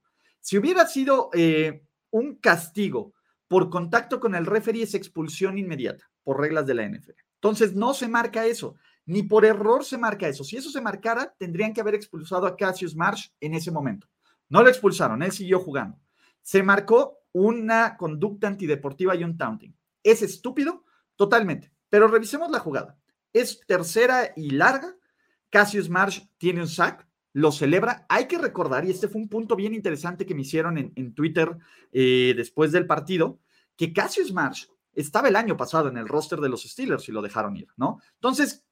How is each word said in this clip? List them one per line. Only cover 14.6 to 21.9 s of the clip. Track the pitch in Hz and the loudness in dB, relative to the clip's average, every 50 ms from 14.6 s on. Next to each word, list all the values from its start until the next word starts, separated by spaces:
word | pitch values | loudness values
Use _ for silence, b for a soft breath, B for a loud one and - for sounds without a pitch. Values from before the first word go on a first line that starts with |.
lo | 240 254 | 8 8
expulsaron, | 247 254 208 190 170 165 160 120 110 123 170 | 8 6 2 0 2 2 0 0 0 -2 -4
él | 190 | -4
siguió | - - 196 180 185 180 | -4 -4 0 0 2 0
jugando. | 180 - 135 135 110 95 - _ _ _ _ _ _ _ _ _ | 0 -2 -6 -6 -6 -8 -12 _ _ _ _ _ _ _ _ _
Se | - - - 196 | -4 0 2 2
marcó | 190 196 196 202 202 - 226 247 285 - - _ _ _ | 4 4 4 2 4 4 4 4 4 2 -4 _ _ _
una | - 175 196 220 233 240 220 220 226 226 233 220 - | 0 2 2 2 2 0 0 0 2 2 2 0 -2
conducta | - 180 156 156 147 180 214 208 196 220 | -4 -8 -6 -4 -4 -4 -4 -4 -4 -4
antideportiva | 202 196 196 190 151 147 143 143 139 139 - 185 190 185 | -4 -4 -2 -2 -2 -2 -2 -4 -8 -6 -2 0 0 0
y | 170 170 | 0 -2
un | 170 165 | -4 -4
taunting. | 165 143 117 110 107 - - - _ _ _ _ _ - | -4 -6 -6 -6 -8 -14 -20 -20 _ _ _ _ _ 6
¿Es | 208 226 220 | 6 6 6
estúpido? | 214 - - - - 254 254 294 277 311 370 359 _ _ _ _ _ _ _ | 4 -6 -6 -6 -10 -8 -4 -2 -2 -2 -4 -8 _ _ _ _ _ _ _
Totalmente. | - 202 202 233 233 214 180 143 - - _ _ _ _ | 0 2 4 4 2 2 0 -4 -8 -10 _ _ _ _
Pero | - | 4